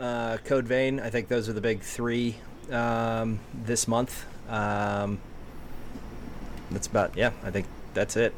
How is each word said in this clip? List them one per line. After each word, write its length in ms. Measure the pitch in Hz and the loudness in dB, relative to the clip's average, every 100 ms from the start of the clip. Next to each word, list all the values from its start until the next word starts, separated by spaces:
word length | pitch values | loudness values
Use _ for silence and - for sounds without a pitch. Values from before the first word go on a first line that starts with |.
uh, 380 | 123 120 117 113 - | -2 0 0 -2 2
Code 180 | 139 117 | 2 4
Vein. 340 | 127 131 135 | 4 4 2
I 100 | 117 | 0
think 180 | 117 107 | 0 2
those 220 | 123 110 | 0 2
are 20 | |
the 80 | 107 | 0
big 220 | 113 104 | 2 2
three, 540 | - - 120 120 120 110 - - - | -2 -2 2 4 2 -2 -10 -12 -4
um, 680 | 120 117 117 117 113 113 110 - | 0 2 2 2 2 0 -2 -4
this 340 | 127 113 117 - | -8 0 0 4
month. 380 | 113 127 - - - 113 | 2 2 -4 -8 -10 -4
Um, 720 | 110 104 104 101 101 101 101 - - - - - - - - - - - - - - - | 0 2 2 2 2 0 -2 -6 -12 -10 -10 -8 -8 -6 -8 -8 -8 -8 -8 -6 -8 -4
that's 160 | 98 - | -4 2
about, 300 | 110 90 90 | 2 2 4
yeah, 160 | 117 - | 2 2
I 60 | 104 | -2
think 160 | 98 90 - - | -2 -2 -6 -4
that's 220 | 95 104 110 | 0 0 4
it. 160 | 113 | 2